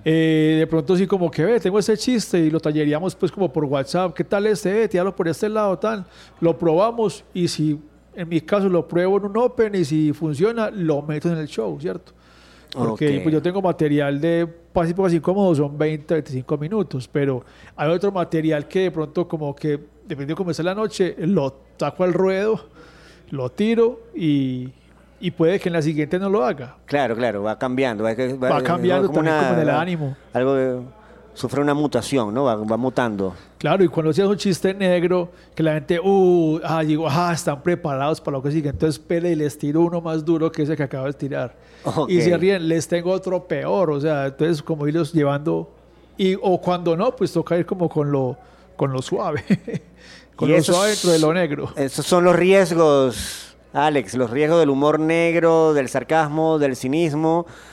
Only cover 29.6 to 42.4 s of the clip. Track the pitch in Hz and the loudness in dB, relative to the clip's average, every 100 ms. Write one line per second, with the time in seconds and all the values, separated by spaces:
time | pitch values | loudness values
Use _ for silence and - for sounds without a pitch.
29.6 | 151 147 175 170 143 135 - 120 131 135 | 2 0 -2 -4 -6 -8 -6 -2 0 2
30.6 | 131 123 123 - - - - - 120 127 | 0 -4 -8 -18 -20 -20 -20 -10 -6 -2
31.6 | 147 143 147 120 104 135 107 117 139 107 | 0 0 0 -2 -2 -2 0 0 0 0
32.6 | 107 113 127 120 120 101 95 87 - - | -2 -2 -2 -2 -2 -2 -6 -6 -16 -6
33.6 | 147 190 180 - 156 151 196 208 202 175 | -2 2 2 0 -2 0 0 0 -2 0
34.6 | 190 196 190 180 170 180 175 - - - | -2 0 0 2 2 0 -4 -10 -12 -2
35.6 | 160 151 135 175 185 196 185 175 160 156 | -2 0 -2 -2 2 4 6 4 2 0
36.6 | 151 160 156 151 160 143 175 165 - 139 | -2 -2 0 0 0 0 0 -2 -4 -4
37.6 | 175 170 165 135 143 160 - 139 143 156 | -2 -2 -2 -2 -2 -2 -4 -4 -2 -2
38.6 | 143 131 156 143 - 170 175 160 147 - | -2 -2 -2 -2 -2 -2 0 0 -2 -4
39.6 | 147 156 170 170 165 160 156 165 160 156 | -2 2 2 0 -4 -4 0 0 0 -2
40.6 | 147 151 139 139 135 139 139 139 127 - | -2 -2 -4 -4 -6 -6 -6 -6 -6 -10
41.6 | - - - 165 - 180 160 170 | -20 -10 -4 -2 2 2 4 4